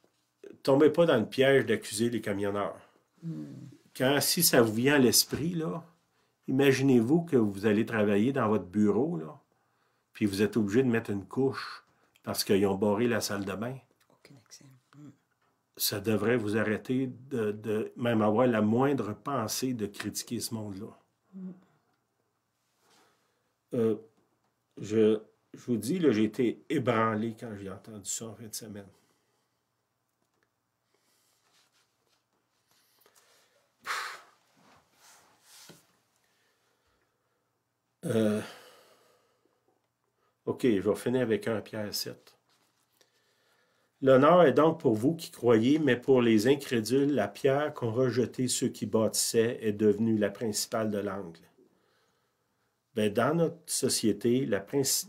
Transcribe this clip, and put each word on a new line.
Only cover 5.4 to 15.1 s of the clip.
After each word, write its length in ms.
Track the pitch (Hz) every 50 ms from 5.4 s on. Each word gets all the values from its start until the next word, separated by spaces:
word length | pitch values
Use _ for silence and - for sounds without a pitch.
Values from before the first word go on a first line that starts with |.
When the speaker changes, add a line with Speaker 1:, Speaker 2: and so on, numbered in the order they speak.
| 143 175 180
Speaker 1:
là, 300 | - - - 175 165 - - _ _ _ _ _ _ _ _ _ _ _ -
imaginez-vous 720 | 135 131 139 143 131 127 135 135 127 120 110 123 156 170
que 140 | 165 - 143
vous 300 | 120 110 104 98 98 101
allez 200 | 110 104 107 113
travailler 460 | - 117 110 104 104 101 101 107 131
dans 160 | 135 135 113 107
votre 160 | 107 101 90
bureau, 520 | 87 90 107 104 104 95 107 139 165 175 165
là, 200 | 78 - - - _ _ _ _ _ _ _ _ _ _ _ _ _ _ -
puis 120 | - 110
vous 160 | 101 95 95
êtes 140 | 107 101 -
obligé 260 | 120 104 98 101 127
de 60 | 135 123
mettre 220 | 113 113 110 -
une 160 | 101 98 95
couche 580 | - - 127 135 131 - - - - - - - _ _ _ _ _ _ _
parce 200 | - 113 95 -
qu'ils 240 | - - 107 98 101
ont 80 | 98 95
barré 320 | 95 107 104 101 104 120
la 140 | 120 113 104
salle 240 | - - 104 101 98
de 100 | 98 92
bain. 220 | 95 110 123 131 131 - _ _ _ _ _
Speaker 2:
Aucun 240 | _ _ _ - 143 127 107
accès. 200 | _ - - - 135 131 127 _ _ -
Mm. 140 | 143 147 135